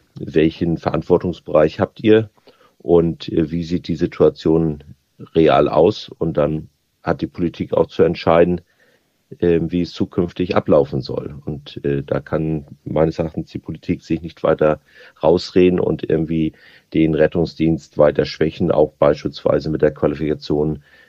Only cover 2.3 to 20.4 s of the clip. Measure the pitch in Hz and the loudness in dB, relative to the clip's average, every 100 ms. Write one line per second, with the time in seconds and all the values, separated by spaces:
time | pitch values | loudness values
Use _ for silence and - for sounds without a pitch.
2.3 | _ _ _ _ _ - 85 82 78 - | _ _ _ _ _ 2 4 4 -4 -4
3.3 | 82 76 85 82 87 - 82 82 - 78 | -2 -2 -4 -4 -6 -4 -4 -4 2 2
4.3 | - 80 80 80 73 - - _ _ - | 2 0 2 0 -4 -12 -20 _ _ -4
5.3 | 82 78 69 73 76 87 - - - 82 | 2 4 4 2 4 2 2 -10 -8 -4
6.3 | 78 73 78 78 _ _ _ - - - | -2 -2 -2 -8 _ _ _ -6 -6 -6
7.3 | - 85 - 90 - 82 - 85 85 - | -6 -6 -6 -4 -2 -2 2 0 2 2
8.3 | 82 87 87 _ _ _ _ _ _ _ | 4 4 0 _ _ _ _ _ _ _
9.3 | - 87 85 82 87 87 - 101 - 85 | -4 0 2 0 -2 -4 -4 -6 -4 -4
10.3 | - 87 101 - 80 71 69 - - - | -4 -2 -2 2 2 2 -4 -6 -8 -10
11.3 | 71 - 73 - - 71 69 71 69 - | -12 -12 -12 -12 -8 -4 -4 -4 -6 -4
12.3 | 78 80 78 71 - - 73 80 - 80 | -4 -4 -4 -8 -16 -6 0 0 0 -6
13.3 | - - - - 80 - 80 - 82 82 | -6 -10 -12 -12 -12 -6 -6 -4 -6 -6
14.3 | - 78 78 78 76 _ _ - - 78 | -4 -2 2 2 0 _ _ -20 -2 2
15.3 | 90 - 92 90 90 - 82 - 80 80 | 2 0 2 4 2 -2 -4 -2 -2 0
16.3 | 82 80 - - - _ 78 80 78 78 | -2 -2 -6 -20 -20 _ 0 2 2 2
17.3 | 87 76 - 80 80 - - 73 71 73 | 2 -4 0 0 0 -4 2 2 4 -4
18.3 | - 80 - 85 76 76 - 73 76 71 | -2 -4 -2 0 2 0 2 0 0 -4
19.3 | - - 76 80 76 76 73 78 73 76 | -6 -2 -2 -2 0 0 0 -2 -2 -4
20.3 | 73 | -4